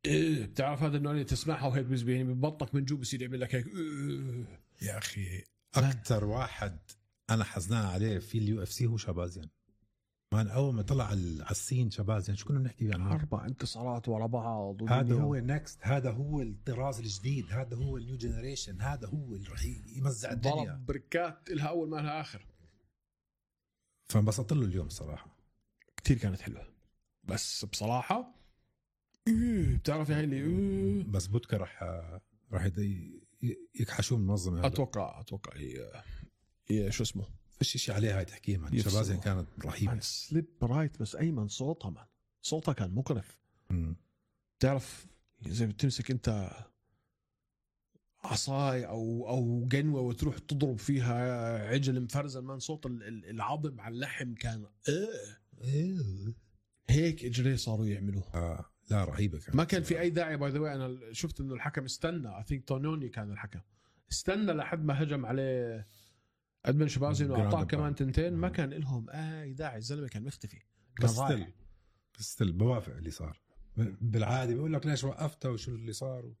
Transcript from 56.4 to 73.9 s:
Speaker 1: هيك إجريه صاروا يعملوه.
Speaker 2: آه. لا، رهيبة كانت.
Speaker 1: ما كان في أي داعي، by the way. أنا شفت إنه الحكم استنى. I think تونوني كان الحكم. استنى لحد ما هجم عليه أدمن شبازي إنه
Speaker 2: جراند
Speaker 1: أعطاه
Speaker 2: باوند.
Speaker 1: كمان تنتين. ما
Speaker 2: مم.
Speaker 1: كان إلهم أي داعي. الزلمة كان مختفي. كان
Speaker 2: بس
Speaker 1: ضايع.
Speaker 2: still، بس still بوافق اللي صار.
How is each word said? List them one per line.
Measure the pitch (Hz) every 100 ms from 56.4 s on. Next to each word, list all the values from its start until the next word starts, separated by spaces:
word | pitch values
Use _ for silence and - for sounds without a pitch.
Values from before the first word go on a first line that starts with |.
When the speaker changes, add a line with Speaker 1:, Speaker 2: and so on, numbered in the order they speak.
| _ _ _ _ -
Speaker 1:
هيك | 139 165 156 123
إجريه | 120 127 127
صاروا | - 110 110
يعملوه. | 101 101 98 -
Speaker 2:
آه. | 85 85 80 82 _ -
لا، | 107
رهيبة | 85 - 104 78
كانت. | - 139
Speaker 1:
ما |
كان | 165 185
في | 151 165
أي | 175
داعي، | 165 160 151
by | 139
the | 139
way. | 151
أنا | 135 131 127 113
شفت | 113 165 -
إنه | 135
الحكم | 127 147 147 131
استنى. | - 165 170 117 95
I | 104
think | 139 -
تونوني | 131 147 156 127
كان | 113 104
الحكم. | 98 104 87 - _ _ _ _
استنى | - - 202 202
لحد | 156 - 165
ما | 151 139
هجم | 156 143 117
عليه | 131 135 127 117 113 104 - - _ _ _ _ _ -
أدمن | 143 151
شبازي | 127 143 151 143
إنه |
Speaker 2:
جراند | 123 104
Speaker 1:
أعطاه | 160
Speaker 2:
باوند. | -
Speaker 1:
كمان | 151 147 139
تنتين. | 135 139 170
ما | 170 180
Speaker 2:
مم. |
Speaker 1:
كان | 175 139
إلهم | 151 139 127 113
أي | 147 160 160 147
داعي. | 131 156 113
الزلمة | 113 147 135
كان | 104
مختفي. | 131 - 101 - _ _ _ -
كان | 120
Speaker 2:
بس |
Speaker 1:
ضايع. | 113 139 123 87
Speaker 2:
still، | - - - _ _ _ -
بس | 110 -
still | 104
بوافق | 85 117 120 87
اللي | 78 82
صار. | - 78 - _ - - - 113